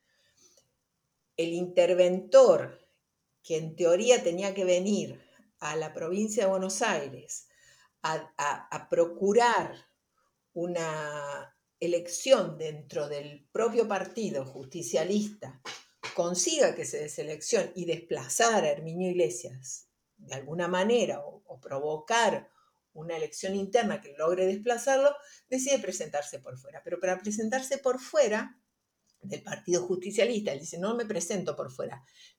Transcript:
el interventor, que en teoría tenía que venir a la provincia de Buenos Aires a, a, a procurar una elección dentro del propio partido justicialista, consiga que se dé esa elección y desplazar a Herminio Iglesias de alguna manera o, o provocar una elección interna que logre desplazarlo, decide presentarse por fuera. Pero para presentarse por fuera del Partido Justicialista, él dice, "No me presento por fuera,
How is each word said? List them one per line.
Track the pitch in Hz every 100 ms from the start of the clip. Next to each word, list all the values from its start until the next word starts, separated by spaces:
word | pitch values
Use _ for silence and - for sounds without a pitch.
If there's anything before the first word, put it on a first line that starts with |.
| _ _ _ _ _ _ _ _ _ _ _ _ _ -
el | 170
interventor, | 170 180 - 175 180 180 185 - 269 240 160 135 - _ _ _ _ _ _ -
que | 160
en | 160 156
teoría | 170 180 233 247
tenía | 175 170 196
que | 190
venir | 185 180 190 196 143 131 - _ _ -
a | 151 156
la | 156
provincia | 160 165 190 214 214
de | 190
Buenos | 190 190 190
Aires | 233 175 139 127 - - - _ _ _ _ _
a, | 156 160 - -
a, | 143 - -
a | 151 -
procurar | 170 170 165 196 214 240 208 - - - _ _ _ _ _ _
una | 170 175 170 165 156 151 147 143 143 139 _ _ -
elección | 170 175 170 - 262 254 170 156
dentro | 160 151 139 170 143
del | 143 147 147 _
propio | - 226 240 214
partido | 196 185 - 202 139 131
justicialista, | 131 - 170 - 165 170 208 208 - 131 - - - - _ - -
consiga | 170 180 339 320 190
que | - 143
se | 147
dé | 151
esa | -
elección | 151 151 - 220 170 185
y |
desplazar | 165 160 - 151 131 - 226 214
a | 156
Herminio | 147 160 170 185
Iglesias | 180 160 160 139 131 - - _ _ _ _
de | 139 131
alguna | 135 165 175
manera | 180 202 240 175 131
o, | - - -
o | -
provocar | - 139 151 156 156 233 220 - - _ _ _ _
una | 160 165 165
elección | 151 - 190 196
interna | 196 240 208 151
que | -
logre | - 160 180 185
desplazarlo, | 208 226 233 269 269 285 285 - - -
decide | 262 262 262
presentarse | - - 156 147 - 143
por | 135 131
fuera. | - 147
Pero | - 175
para | 185 185
presentarse | 208 214 220 262 262 269
por | 254 254
fuera | - 311 240 214 254 - _ _ _ _ _ _
del | - 156
Partido | - - - 175 -
Justicialista, | 180 208 226 233 220 208
él | 139
dice, | 165 170
"No | 190 240
me | 220
presento | 233 - 208 - 143
por | 127
fuera, | - - 135 _ _ -